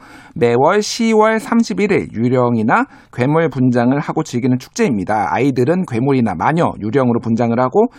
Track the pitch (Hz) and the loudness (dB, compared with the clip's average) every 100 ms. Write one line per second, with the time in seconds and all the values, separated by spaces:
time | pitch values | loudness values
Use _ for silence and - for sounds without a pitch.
0 | - - - - 120 120 147 208 208 - | -8 -20 -18 -2 0 2 2 2 -2 -2
1 | 226 214 220 220 - 233 226 185 202 160 | 2 2 2 0 0 0 0 0 0 0
2 | 80 101 120 127 120 120 110 202 269 - | -2 -2 0 2 2 0 2 0 0 -8
3 | - - 127 156 160 135 127 120 120 143 | -14 -4 0 0 0 0 0 2 2 0
4 | 156 160 156 120 127 127 - - 214 107 | -2 -6 -4 -4 -2 -2 -4 -2 -2 0
5 | 90 107 92 95 139 127 123 180 180 110 | -2 -2 -2 0 0 2 0 0 -2 -2
6 | 135 135 110 85 113 165 127 - 101 135 | 0 2 0 0 0 0 0 -2 -4 0
7 | 123 117 113 117 117 117 127 185 233 | 0 0 0 -2 0 0 0 2 0